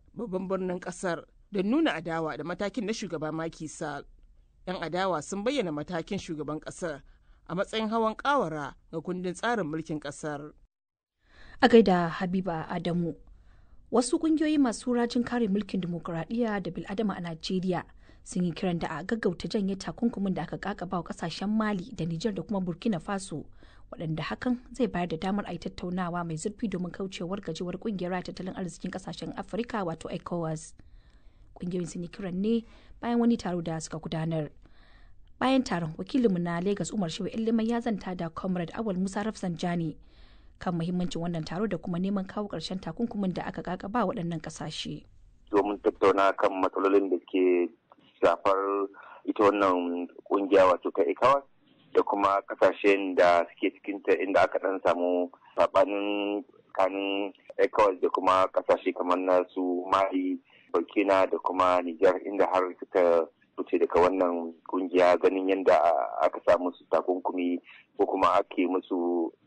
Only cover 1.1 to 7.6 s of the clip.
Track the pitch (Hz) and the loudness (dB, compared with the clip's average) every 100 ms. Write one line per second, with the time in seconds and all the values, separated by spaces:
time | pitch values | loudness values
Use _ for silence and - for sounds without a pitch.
1.1 | 160 - _ _ 202 190 285 311 160 170 | -4 -8 _ _ -2 2 2 2 0 -4
2.1 | 165 160 120 147 175 202 220 196 220 196 | -4 -4 -6 -6 -6 -6 -4 -6 -6 -6
3.1 | 160 151 160 165 - 156 - 156 143 - | -6 -6 -6 -8 -8 -12 -10 -10 -10 -14
4.1 | - - _ _ _ - 180 160 175 190 | -20 -20 _ _ _ -10 -6 -4 -2 0
5.1 | 165 - 202 208 285 180 147 151 175 160 | -2 -4 -6 -2 -2 -2 -4 -6 -6 -6
6.1 | 196 - 156 143 151 - - 175 143 - | -8 -6 -8 -6 -8 -10 -8 -8 -8 -14
7.1 | _ _ _ - 165 | _ _ _ -6 -4